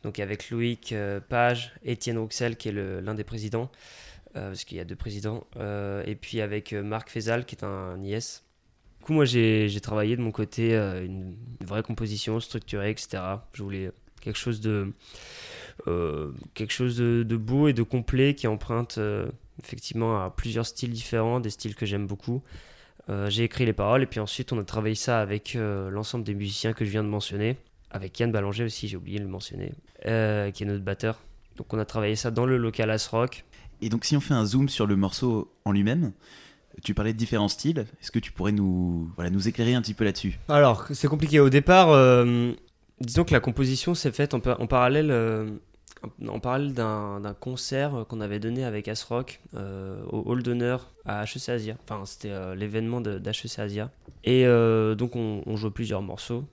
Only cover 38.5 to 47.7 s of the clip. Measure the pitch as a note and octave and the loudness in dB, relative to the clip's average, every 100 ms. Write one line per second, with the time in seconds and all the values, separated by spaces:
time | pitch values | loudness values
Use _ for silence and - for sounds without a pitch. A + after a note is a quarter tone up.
38.5 | G#2 F#2+ F2+ F2+ E2+ E2 F2+ F2 G2 F#2+ | 4 4 2 2 0 -4 -4 0 2 0
39.5 | A2+ A#2 B2 A2 G#2+ G#2+ F#2+ G2 - - | 2 2 2 0 0 0 0 -4 -4 2
40.5 | D3 C#3 A2 - C#3+ D3 D3+ D3+ D3 C#3 | 8 8 6 -2 -2 0 2 4 8 10
41.5 | C#3 C#3 F#3 F3 C#3+ C3 B2 A#2+ A#2+ A#2+ | 8 10 10 12 10 12 10 8 4 2
42.5 | - - _ _ _ A#2+ C#3 E3+ C3+ - | 0 -10 _ _ _ 0 2 6 4 4
43.5 | A#2 C3 C3 - F3 D3 - C#3+ B2+ B2 | 2 2 2 0 0 0 0 0 0 0
44.5 | B2+ A#2 B2+ B2 C#3+ D#3 B2 A2+ A2 G#2+ | 0 2 4 6 4 4 4 2 0 -4
45.5 | G#2+ - - - - A2+ - A2+ G#2 A#2+ | -8 -14 -20 -20 -16 -16 -10 -8 -6 -2
46.5 | C3 C#3+ B2+ A2 G#2+ G#2 G2+ G2+ G2+ - | 0 0 -2 -2 -2 -4 -6 -8 -8 -8
47.5 | B2+ - | -6 -4